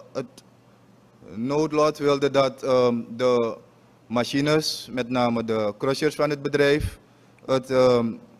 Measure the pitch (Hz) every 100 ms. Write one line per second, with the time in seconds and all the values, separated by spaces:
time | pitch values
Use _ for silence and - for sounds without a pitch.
0 | - - 127 - - _ _ _ _ _
1 | _ _ - 92 123 147 156 151 151 151
2 | 143 139 139 135 135 123 131 127 123 120
3 | 110 117 127 123 113 - - _ _ _
4 | - 117 117 143 147 156 151 - - 123
5 | 120 127 123 117 113 110 104 101 135 135
6 | 151 139 147 147 143 143 143 147 - -
7 | _ _ _ _ - 131 127 131 127 123
8 | 117 - - _